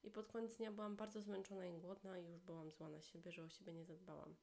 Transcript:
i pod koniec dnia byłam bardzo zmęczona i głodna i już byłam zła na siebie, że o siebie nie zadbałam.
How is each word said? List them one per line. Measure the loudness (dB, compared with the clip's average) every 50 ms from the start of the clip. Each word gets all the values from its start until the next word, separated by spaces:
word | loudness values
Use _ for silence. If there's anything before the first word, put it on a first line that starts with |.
| -6
i | -2
pod | -2 0 -2
koniec | 2 4 4 4 4 4
dnia | 4 2 4 4
byłam | 4 4 4 4
bardzo | 4 2 2 2 0 2
zmęczona | 4 4 4 4 2 2 2 2
i | 2 2
głodna | 0 0 0 -2 -2 -2 -2 -2 0
i | -2
już | -2 -6 -6
byłam | -4 -4 -2 -2 -2 -2
zła | -4 -4 -4 -4
na | -4 -4 -6
siebie, | -8 -8 -6 -6 -4 -4
że | -4 -4
o | -6
siebie | -6 -8 -6 -4 -4
nie | -4 -4
zadbałam. | -4 -8 -8 -6 -6 -4 -4 -4 -6 -8 -12